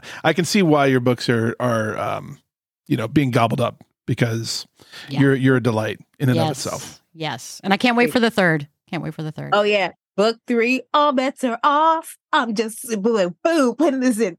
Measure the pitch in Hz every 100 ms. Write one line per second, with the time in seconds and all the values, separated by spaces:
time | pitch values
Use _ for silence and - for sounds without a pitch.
0 | - - 156 165 170 214 175 147 139 131
1 | 123 123 - 120 113 113 123 117 107 -
2 | 104 104 101 - _ _ _ _ - 135
3 | 110 147 139 120 117 127 117 - _ _
4 | - 127 117 113 113 - - _ - -
5 | - 139 139 135 131 131 117 110 107 104
6 | _ - 139 127 160 135 - - - -
7 | _ 160 156 123 - - - 196 247 233
8 | 240 247 226 220 185 160 147 _ - 175
9 | 151 160 156 151 143 208 208 208 175 -
10 | _ - 214 233 - 240 233 262 - 302
11 | 294 262 262 - 262 226 294 285 320 320
12 | 320 - - 302 233 214 220 220 247 220
13 | 208 226 180 175 330 330 254 226 311 269
14 | 254 214 214